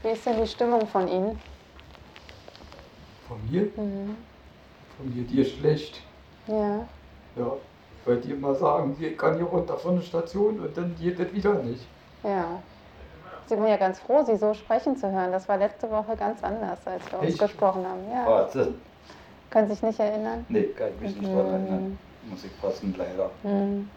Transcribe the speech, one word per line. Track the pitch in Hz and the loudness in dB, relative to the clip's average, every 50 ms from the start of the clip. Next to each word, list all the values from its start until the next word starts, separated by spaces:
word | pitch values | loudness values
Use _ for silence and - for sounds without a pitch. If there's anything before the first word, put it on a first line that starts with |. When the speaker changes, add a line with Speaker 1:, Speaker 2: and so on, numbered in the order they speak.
Speaker 1:
Wie | - 220 | 0 -2
ist | 226 226 - | -2 0 0
denn | 254 226 | 0 2
die | 220 226 | 2 0
Stimmung | 220 - - 247 240 240 226 214 | 0 0 0 2 4 4 4 2
von | 208 - 196 185 - | 2 2 0 2 2
Ihnen? | - 185 190 214 - - - - - - - - - - - - - - - - - - - - - - - - - - - - - - - - - - - - - - - | 2 2 2 0 -2 -6 -12 -16 -20 -20 -20 -20 -20 -20 -20 -20 -20 -20 -20 -20 -20 -20 -20 -20 -20 -20 -20 -20 -20 -20 -20 -20 -20 -20 -20 -20 -20 -20 -20 -20 -20 -20 -16
Speaker 2:
Von | - 120 107 107 113 | -14 -12 -10 -6 0
mir? | 156 185 208 208 - | 2 2 2 2 0
Speaker 1:
Mhm. | 220 208 202 196 196 196 202 214 233 233 - - - - - - - - - - - - - - - | -4 -4 -4 -4 -4 -6 -6 -8 -10 -12 -20 -20 -20 -20 -20 -20 -20 -20 -20 -20 -20 -20 -20 -16 -10
Speaker 2:
Von | 135 131 120 | -8 -6 -4
mir, | 123 120 | -4 -4
die | 117 123 135 | 0 2 2
ist | 135 - - | 2 2 0
schlecht. | - 143 151 151 151 - - - - - - - - - - - - - | 2 2 2 2 2 -2 -10 -14 -18 -20 -20 -20 -20 -20 -20 -20 -16 -6
Speaker 1:
Ja. | - 214 214 208 208 202 214 233 240 - - - - - - - - - | -2 0 2 2 2 0 -2 -6 -8 -14 -20 -20 -20 -20 -20 -20 -12 -6
Speaker 2:
Ja, | - 120 120 135 - - - - - - - - - - | -4 -4 -4 -4 -6 -10 -16 -20 -20 -20 -20 -20 -4 2
weil | 123 120 120 | 2 2 2
die | - - | 2 -4
immer | 139 139 135 143 135 | -6 -2 0 0 2
sagen, | - 165 151 147 127 131 139 143 151 | 4 4 4 4 4 2 0 -2 -2
„Hier | 165 156 - | -4 -6 -2
kann | - - 156 160 | 2 2 2 4
hier | 170 175 | 2 0
runter | 175 190 170 131 - 143 - | 2 0 0 0 0 -4 -2
von | - 175 180 | 2 2 2
der | 175 | 2
Station“, | 165 - - 165 165 - - 196 208 214 214 185 | 0 0 -2 -2 -2 -2 0 2 2 4 2 0
und | 175 156 - | -4 -6 -4
dann | 175 175 175 165 165 | -4 -4 -4 -4 0
geht | 165 180 175 175 | -2 -2 0 0
das | 185 180 | -2 -2
wieder | - 202 190 208 202 | -2 0 2 2 2
nicht. | 156 127 117 123 - - - - - - - - - | 2 0 -4 -6 -8 -10 -18 -20 -20 -20 -20 -18 -6
Speaker 1:
Ja. | - 208 196 185 170 165 175 180 - - - - - - - - - - - - - - - - - | -2 -2 0 0 -2 -2 -6 -8 -10 -16 -20 -20 -20 -20 -20 -20 -20 -20 -20 -20 -18 -16 -16 -16 -4
Sie | - 226 | -2 0
waren | 208 214 | 2 4
ja | 220 214 - | 4 4 4
ganz | 190 185 190 - | 4 0 0 -2
froh, | - - 247 294 285 | 0 4 4 4 6
Sie | 233 220 | 4 2
so | 196 214 208 | 4 4 2
sprechen | 214 208 - - 226 254 - 302 262 | 0 0 0 0 0 2 2 0 0
zu | 269 - 196 | 0 -2 -2
hören. | 190 190 185 185 | 0 0 0 0
Das | 180 190 190 - | 0 -2 0 0
war | 202 | 2
letzte | 190 202 208 208 - - 220 | 2 2 0 0 -4 -6 -2
Woche | 220 214 214 214 226 214 | -2 -2 -2 -2 -4 -2
ganz | 208 208 240 226 - | -2 -4 -2 -2 -4
anders, | - 202 226 208 185 180 - - | -4 -4 -4 -4 -6 -6 -6 -6
als | 180 185 180 - - | -8 -8 -8 -8 -8
wir | - - | -2 0
uns | 147 170 | 0 0
Speaker 2:
Echt? | 175 - | 4 2
Speaker 1:
gesprochen | 208 202 - - 208 190 185 185 185 | 2 0 2 2 2 2 4 2 -4
haben. | 185 185 185 190 214 | -4 -6 -8 -6 -4
Ja. | 247 254 240 | -2 0 4
Speaker 2:
Wahnsinn. | 226 113 - 120 - - 135 - - - - - - - - - - - - - - - - - - | 6 6 6 4 2 2 0 0 0 0 -6 -12 -20 -20 -20 -20 -20 -20 -20 -20 -20 -20 -20 -18 2
Speaker 1:
Können | - 226 214 202 | 4 4 4 4
Sie | |
sich | 208 - - | 0 0 0
nicht | 220 220 - | 0 2 2
erinnern? | 214 208 214 214 214 226 226 233 233 - | 0 0 0 -2 -4 -4 -4 -6 -6 0
Speaker 2:
Nee, | 226 208 190 - - | 2 2 2 2 0
kann | - - - - | -4 -4 -4 -4
ich | 190 | -4
mich | 214 202 196 | -6 -6 -4
nicht | 202 196 190 | -4 -2 0
dran | 185 - 190 | 2 2 2
Speaker 1:
Mhm. | 190 190 | 2 2
Speaker 2:
erinnern. | 190 190 190 190 190 190 190 196 - - - - - - | 0 0 0 -2 -2 -2 -4 -6 -8 -14 -20 -20 -18 -14
Muss | 113 98 90 - | -14 -14 -12 -14
ich | 92 - - | -16 -10 -4
passen, | - 95 92 - 104 98 90 92 | -4 -4 -4 -2 -4 -4 -2 -2
leider. | 90 90 92 95 95 - - - | -4 -4 -2 -2 -2 -2 -4 -6
Speaker 1:
Mhm. | - 202 202 196 202 202 202 202 202 202 - | -2 0 2 2 2 2 0 -4 -6 -8 -12